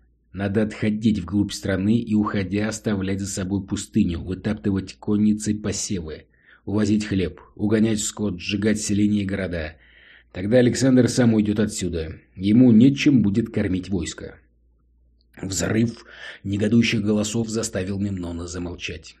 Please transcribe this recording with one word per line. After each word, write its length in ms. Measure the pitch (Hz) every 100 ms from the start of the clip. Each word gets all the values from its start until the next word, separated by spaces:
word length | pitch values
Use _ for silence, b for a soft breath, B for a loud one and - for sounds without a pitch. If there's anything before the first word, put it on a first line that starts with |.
| _ _ _
«Надо 260 | 92 98 101
отходить 600 | 107 - 107 107 117 87
вглубь 300 | 82 101 101
страны 460 | - 95 95 101 117
и, 180 | 117
уходя, 540 | 107 104 104 90 101 110
оставлять 520 | - 110 98 95 98
за 60 | 98
собой 380 | 101 92 98
пустыню, 560 | - 98 - 113 92 85
вытаптывать 760 | 87 92 107 107 104 95 - -
конницы 560 | - 104 107 107 107
посевы — 720 | - 101 - - 98 78 - - b b b -
увозить 400 | 101 101 107 -
хлеб, 340 | 95 87 - -
угонять 460 | - 104 110 110 107
скот, 380 | - - 104 87
сжигать 440 | 95 101 107 107
селения 400 | - 101 104 104
и 20 |
города. 520 | 95 98 92 85 78 - b b b b b
Тогда 280 | - 98 123
Александр 500 | 120 117 135 127 117
сам 240 | - 120
уйдёт 260 | 110 101 107
отсюда. 580 | 104 - 90 85 80 - _ -
Ему 340 | 95 113 127
нечем 520 | 110 135 139 151 127
будет 260 | 98 101 113
кормить 400 | 104 98 92 92
войско». 460 | 95 80 - - - _ _ _ _ _ _ _ _ _ -
Взрыв 640 | 95 - 90 110 117 - - B B B
негодующих 580 | 98 104 104 117 113 117
голосов 480 | 101 107 107 117 110
заставил 500 | 110 107 98 92 98
Мемнона 480 | 101 95 87 85 85
замолчать. 720 | 90 87 87 - 85 - -